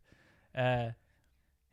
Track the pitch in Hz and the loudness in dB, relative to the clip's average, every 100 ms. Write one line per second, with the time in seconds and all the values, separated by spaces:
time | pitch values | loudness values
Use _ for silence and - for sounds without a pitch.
0 | - - _ _ _ 131 127 123 117 113 | -20 -20 _ _ _ -2 2 2 -2 -8
1 | _ _ _ _ _ _ _ | _ _ _ _ _ _ _